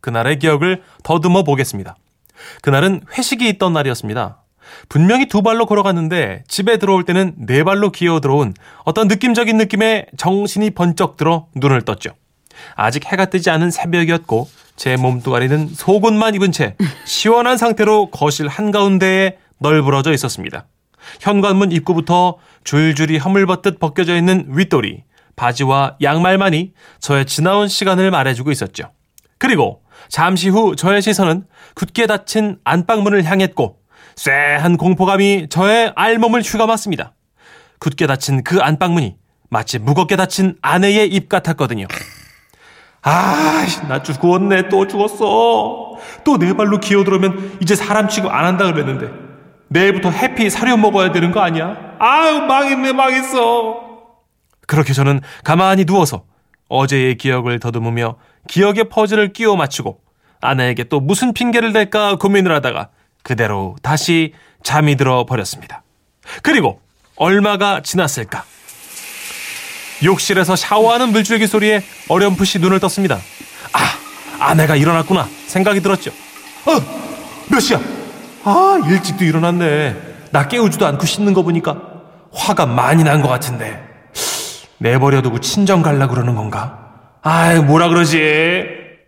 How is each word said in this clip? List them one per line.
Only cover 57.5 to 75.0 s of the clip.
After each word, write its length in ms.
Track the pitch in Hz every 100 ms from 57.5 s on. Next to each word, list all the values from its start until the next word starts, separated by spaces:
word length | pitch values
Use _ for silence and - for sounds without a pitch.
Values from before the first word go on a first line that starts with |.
| 120
더듬으며 560 | 117 117 113 117 117 113 _ _ -
기억의 400 | 170 202 208 226
퍼즐을 440 | - 214 214 208
끼워 240 | 202 226 196
맞추고 440 | 139 - 101 - _ _ _ _
아내에게 440 | - 131 123 120
또 160 | 120 151
무슨 320 | 135 196 254
핑계를 400 | 226 240 233 226
댈까 440 | 214 202 214 208 196
고민을 380 | 196 202 185
하다가 340 | 151 135 104 - _ _ _
그대로 540 | - 117 110 101 95 98
다시 500 | 127 151 - 165 160 _ _ _
잠이 340 | - 147 151 135
들어 280 | 135 127 120
버렸습니다. 560 | 123 95 - - - _ _ _ _ - -
그리고 380 | - 302 131 92 _ _ _ -
얼마가 640 | 160 196 202 202 202 190
지났을까? 640 | 143 180 156 135 104 - - - - - - - - - - - - - - - - -
욕실에서 540 | 151 190 - 190 175 185
샤워하는 540 | - 214 226 233 247
물줄기 360 | 214 202 226 214
소리에 360 | 214 214 214 190 - -
어렴풋이 500 | 170 202 190 190 190
눈을 220 | 180 190
떴습니다. 380 | 190 - 190 107 - - - - -
아, 260 | - - - - - - - 139
아내가 260 | 160 156 151
일어났구나 500 | 156 165